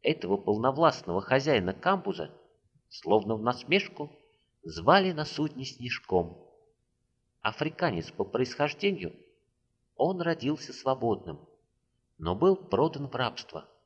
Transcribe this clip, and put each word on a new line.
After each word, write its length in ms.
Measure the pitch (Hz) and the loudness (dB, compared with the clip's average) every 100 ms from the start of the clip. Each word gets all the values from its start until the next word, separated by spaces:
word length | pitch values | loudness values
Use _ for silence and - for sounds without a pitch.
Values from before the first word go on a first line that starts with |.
Этого 360 | 120 160 90 101 | 0 0 0 0
полновластного 840 | 101 107 127 139 165 - - 90 | 0 2 2 4 4 2 -4 -4
хозяина 520 | - 131 143 123 90 | 2 0 4 2 2
камбуза, 580 | 98 170 190 104 87 76 - _ _ _ _ _ | 0 0 0 -2 -6 -8 -12 _ _ _ _ _
словно 480 | - 80 104 98 110 | -12 2 2 4 -2
в 80 | |
насмешку, 640 | 113 127 - 190 - - 147 - _ _ _ _ | -2 -2 0 0 0 -10 -12 -12 _ _ _ _
звали 480 | 80 80 98 190 190 | -14 0 6 6 6
на 140 | 156 151 | -2 -6
судне 400 | - 151 127 131 | -2 -4 -4 -12
Снежком. 720 | - 123 - - 90 85 - - _ _ _ _ _ _ _ _ _ | -10 -8 -8 0 0 0 -8 -20 _ _ _ _ _ _ _ _ _
Африканец 680 | 104 - 151 - 175 87 - | -6 -4 -6 -2 -2 -2 -6
по 140 | - | -6
происхождению, 920 | 101 120 127 - 147 - 202 185 87 - - _ _ _ _ _ _ - | -4 -2 -2 0 -2 0 -2 -2 -8 -12 -20 _ _ _ _ _ _ 0
он 260 | 151 185 | 0 2
родился 500 | 170 165 127 156 - | -2 0 -2 -4 -6
свободным, 760 | - 135 131 117 98 - 73 - _ _ _ _ _ _ _ | -6 -2 0 0 0 -4 -14 -16 _ _ _ _ _ _ _
но 160 | 80 | -4
был 220 | 98 175 190 | 2 4 2
продан 520 | - 98 160 143 139 | 0 2 2 0 -8
в 80 | 123 | -2
рабство. 520 | 120 - - 80 - _ | -4 -4 -14 -14 -16 _